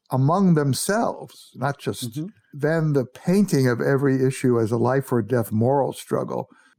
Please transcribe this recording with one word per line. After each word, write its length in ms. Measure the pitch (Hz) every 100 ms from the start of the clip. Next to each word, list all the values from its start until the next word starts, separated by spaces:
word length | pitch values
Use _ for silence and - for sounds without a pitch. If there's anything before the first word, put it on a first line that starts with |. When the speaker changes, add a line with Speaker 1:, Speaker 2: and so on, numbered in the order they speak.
| -
Speaker 1:
among 420 | 131 135 185 190 156
themselves, 960 | 139 123 - 214 - - - - - -
not 240 | 135 139
just 320 | - 98 120
Speaker 2:
Mm-hmm. 160 | 113 180 - _
Speaker 1:
then 400 | 143 147 165 156
the 120 | 139 120
painting 640 | - - 196 202 143 127
of 120 | 120
every 440 | 139 139 139 131 131
issue 340 | - 127 117
as 120 | 107
a 60 | 117
life 340 | 117 135 -
or 100 | 120
death 300 | 104 123 110
moral 420 | 107 120 139 127
struggle, 540 | - - 127 127 123 - _ _